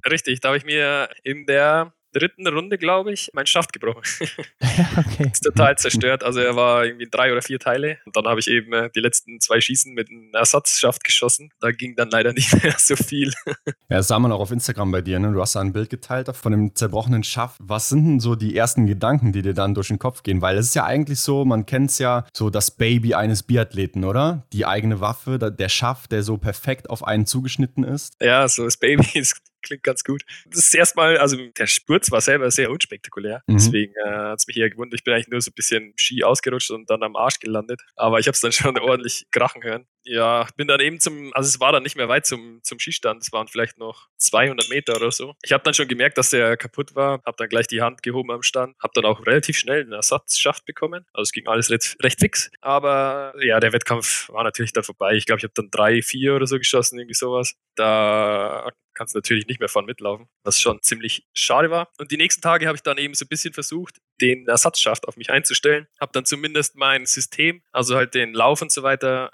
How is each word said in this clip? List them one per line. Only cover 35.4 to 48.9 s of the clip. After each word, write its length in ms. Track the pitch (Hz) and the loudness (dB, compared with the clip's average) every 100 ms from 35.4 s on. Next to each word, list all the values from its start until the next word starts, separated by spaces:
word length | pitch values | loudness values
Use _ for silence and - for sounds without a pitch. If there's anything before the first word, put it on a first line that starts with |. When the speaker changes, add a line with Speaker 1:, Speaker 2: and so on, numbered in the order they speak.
Speaker 1:
so 80 | 117 | -4
ein 60 | - | -4
bisschen 380 | - 113 107 - | -2 -2 -4 -2
Ski 260 | - 127 | -2 2
ausgerutscht 480 | 113 123 131 123 - | 2 2 0 -4 -6
und 180 | 113 110 | -8 -2
dann 140 | 110 | -2
am 120 | 110 107 | -2 -2
Arsch 240 | 127 - | -2 -2
gelandet. 420 | 110 110 113 123 _ - | -4 -6 -6 -12 _ -2
Aber 240 | 113 113 | 2 2
ich 80 | 123 | 2
hab's 120 | - | 0
dann 120 | 117 | 0
schon 260 | - 139 123 | 0 0 0
<laughs> 20 | |
ordentlich 460 | 127 127 120 - - | 0 0 -2 -10 -4
krachen 320 | 117 127 123 | 0 0 -2
hören. 240 | 117 117 127 _ | -10 -10 _ _
Ja, 440 | 123 117 113 120 117 - | -8 0 2 2 -2 -6
bin 140 | 147 | 0
dann 100 | 139 | 2
eben 220 | 147 165 | 2 0
zum, 320 | 165 151 139 | -4 -4 -6
also 140 | 131 135 | -2 -2
es 120 | 123 | 2
war 140 | 131 | 4
dann 100 | 147 | 2
nicht 140 | 139 139 | 0 -4
mehr 100 | 120 | 0
weit 180 | 139 - | 0 0
zum, 340 | 120 117 117 | -6 -12 -14
zum 160 | - 117 | -12 -8
Schießstand. 420 | 160 - 113 113 | -8 -4 -4 -4
Es 120 | - | -6
waren 160 | 110 110 | -6 -6
vielleicht 280 | 117 117 - | -4 -4 -6
noch 300 | 113 - _ - | -16 -16 _ -2
zweihundert 520 | - 110 135 123 110 | 2 4 2 0 -4
Meter 260 | 139 131 113 | -4 -2 -2
oder 160 | 117 | -2
so. 220 | 120 131 - | -4 -10 -12
Ich 80 | - | -2
hab 140 | 135 156 | 0 2
dann 80 | |
schon 160 | 147 131 | 0 -2
gemerkt, 280 | 120 139 - | 0 0 2
dass 120 | 127 | 0
der 260 | 123 113 117 | 2 2 0
kaputt 400 | 120 - 139 139 | -6 -10 -8 -2
war. 260 | 139 131 120 | -2 -2 -8
Hab 100 | - | -8
dann 140 | 113 | -2
gleich 180 | 117 113 | -2 -2
die 140 | 113 | -2
Hand 220 | 117 127 | -2 -4
gehoben 280 | 120 127 120 | -6 -6 -6
am 120 | 120 | -4
Stand. 340 | - 131 127 _ | -2 -2 -6 _
Hab 140 | - | -2